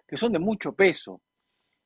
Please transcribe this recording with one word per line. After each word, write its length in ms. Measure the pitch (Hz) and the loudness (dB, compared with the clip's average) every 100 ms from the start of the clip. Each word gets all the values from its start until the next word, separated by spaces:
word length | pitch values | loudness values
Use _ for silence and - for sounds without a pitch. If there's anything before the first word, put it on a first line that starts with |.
| - | -12
que 100 | - | -4
son 140 | 233 | 0
de 60 | 170 | 0
mucho 360 | 196 214 151 | -2 -4 -4
peso. 460 | - 190 - - 92 _ _ _ _ _ _ | 4 4 2 -6 -18 _ _ _ _ _ _